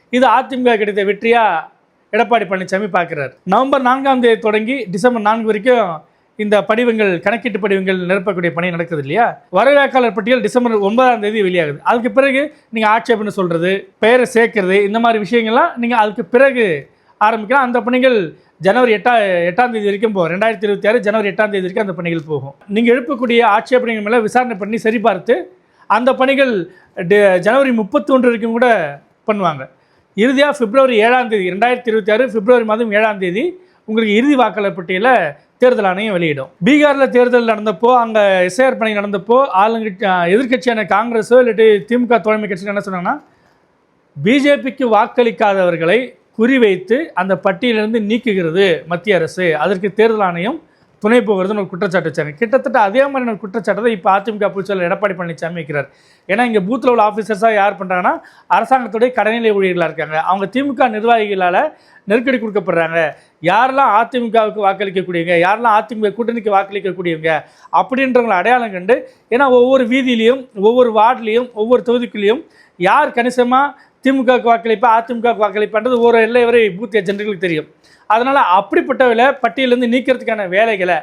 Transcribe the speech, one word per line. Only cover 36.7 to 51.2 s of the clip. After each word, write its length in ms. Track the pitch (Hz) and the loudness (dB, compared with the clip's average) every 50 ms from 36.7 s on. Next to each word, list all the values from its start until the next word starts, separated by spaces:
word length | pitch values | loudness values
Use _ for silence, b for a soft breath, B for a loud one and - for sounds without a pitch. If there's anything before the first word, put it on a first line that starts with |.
| 294 294 294 294 277 277 269 226 | 4 4 4 2 2 2 0 2
தேர்தல் 360 | 196 247 247 247 240 247 233 | 4 2 2 4 2 2 2
நடந்தப்போ, 520 | 226 220 208 208 220 202 - 233 240 254 | 2 -2 0 -2 -4 -2 0 2 2 4
அங்க 460 | 247 233 226 220 220 208 196 190 185 | 2 2 2 2 2 2 4 4 2
எஸ் 180 | 180 185 180 - | 0 0 0 2
ஏ 40 | 262 | 2
ஆர் 120 | 262 247 | 2 2
பணி 200 | 202 226 220 214 | 0 -2 -2 -2
நடந்தப்போ, 500 | 202 202 202 202 190 190 220 233 262 269 - - 185 | -4 -4 -4 -6 -6 -2 2 2 2 2 2 2 2
ஆளுங்கட்சி, 460 | 202 226 226 226 220 220 185 190 233 | 2 2 0 -2 -6 -8 -8 -4 -2
அஹ், 240 | 196 185 180 175 170 | 0 0 0 2 2
எதிர்க்கட்சியான 540 | 190 233 269 220 262 254 - 247 233 220 208 | 2 0 2 0 -2 -2 0 -2 -2 -2 -2
காங்கிரஸோ 540 | 160 190 196 226 240 233 220 196 - 233 254 | 0 0 0 0 0 -2 -4 0 4 4 4
இல்லாட்டி 440 | 254 233 214 196 226 220 214 202 202 | 4 4 2 4 4 4 4 4 0
திமுக 360 | - 233 247 247 214 240 220 | -2 -2 -2 2 2 2 2
தோழமை 280 | - 214 214 214 208 185 | 2 0 -2 -2 -2 -6
கட்சிகள் 260 | 196 170 190 208 202 | -8 -8 -8 -6 -6
என்ன 80 | 202 196 | -6 -6
சொன்னாங்கன்னா, 380 | 202 190 180 175 214 269 294 - b b b b b b b b b _ _ _ _ _ _ _ _ _ 147 | -6 -8 -6 -4 -4 -6 -6 -10 b b b b b b b b b _ _ _ _ _ _ _ _ _ -4
"பி 180 | 143 202 262 294 | 0 2 2 2
ஜே 160 | 262 285 285 | 4 2 2
பிக்கு 280 | 247 214 262 - - 262 233 | 2 0 -8 -6 -4 -2 0
வாக்களிக்காதவர்களை 1300 | 220 208 220 208 - 254 240 233 202 - 226 202 196 196 185 175 170 160 165 165 202 240 262 240 - _ _ _ _ - | 2 2 0 0 0 0 0 0 0 0 0 0 2 2 0 0 0 0 0 0 0 0 0 -4 -12 _ _ _ _ 0
குறிவைத்து 640 | 220 240 269 254 233 208 190 180 185 - 226 277 330 320 - | 2 2 4 4 4 2 2 0 0 -2 -2 -2 -2 -4 -4
அந்த 220 | 180 185 190 190 | -4 -2 -2 -2
பட்டியலிருந்து 640 | 180 - 196 190 175 247 247 226 214 214 214 226 226 | 0 0 -2 -2 0 0 0 0 0 -2 -2 -2 -2
நீக்குகிறது 840 | 208 202 226 240 - 233 196 190 170 160 160 190 202 190 165 143 - | -2 -2 -2 -2 -2 -2 -2 0 -2 -2 0 2 2 2 2 -2 -2
மத்திய 300 | 160 175 170 - 220 196 | -6 -8 -6 -2 0 0
அரசு, 400 | 170 160 156 - 185 185 170 151 | 0 0 -2 -4 -2 -2 0 0
அதற்கு 360 | 147 151 180 202 185 202 202 | 0 0 -2 -2 -2 -4 -4
தேர்தல் 280 | - - 220 226 220 214 | 0 2 2 2 2 0
ஆணையம் 420 | 202 180 170 170 180 226 320 320 b b b b b b _ _ | 0 -2 -2 -2 -4 -6 -6 -8 b b b b b b _ _
துணை 200 | - 208 240 | 0 2 2
போகிறதுன்னு" 400 | 247 | 2